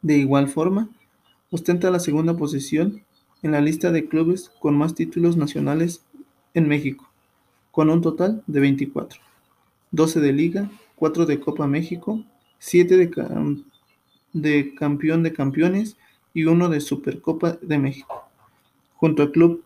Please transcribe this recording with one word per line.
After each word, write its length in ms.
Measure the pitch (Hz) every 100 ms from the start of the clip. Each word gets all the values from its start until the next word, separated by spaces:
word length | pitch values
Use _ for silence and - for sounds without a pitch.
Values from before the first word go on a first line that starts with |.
De 120 | 156 147
igual 320 | 135 139 139
forma, 420 | 160 170 190 220 - _ _ _ _ _
ostenta 400 | 180 165 175 185
la 100 | 180
segunda 380 | 175 151 160 170
posición 640 | 147 156 - 151 185 208 _ _ _ _
en 120 | 151
la 80 | 151
lista 300 | 147 160 180
de 160 | 165 156
clubes 440 | 156 160 180 - _
con 180 | 156 147
más 160 | 156
títulos 440 | 160 165 - 170 170
nacionales 680 | 147 - 143 151 170 170 _ - - _ _
en 140 | 170 151
México, 420 | 147 143 135 - _ _ _ _ _ _
con 180 | - 156
un 120 | 165
total 420 | 165 156 185 220 -
de 140 | 147
veinticuatro, 640 | 139 135 139 - - - _ _ _ _ _ _ _
doce 300 | 156 160 160
de 140 | 147
liga, 360 | 139 165 185 202 - _
cuatro 320 | _ 156 156 165
de 140 | 143
Copa 260 | 147 147 147
México, 580 | 143 170 175 - - - _ _ _
siete 360 | - 175 175 185
de 140 | 170
cam-, 560 | 165 156 - 147 143 - _ _ _ _ _ _
de 420 | 165 151 147 143 -
campeón 480 | 147 147 156 165
de 100 | 165
campeones 640 | 160 139 139 165 190 220 - _ _ _
y 120 | 170
uno 260 | 160 170 175
de 100 | 151
Supercopa 800 | 147 - - 151 - 160 170 170
de 160 | 175 151
México. 500 | 135 135 - - - _ _ _ _ _ _ _
Junto 260 | 156 147
al 80 | 147
Club 320 | 160 170 170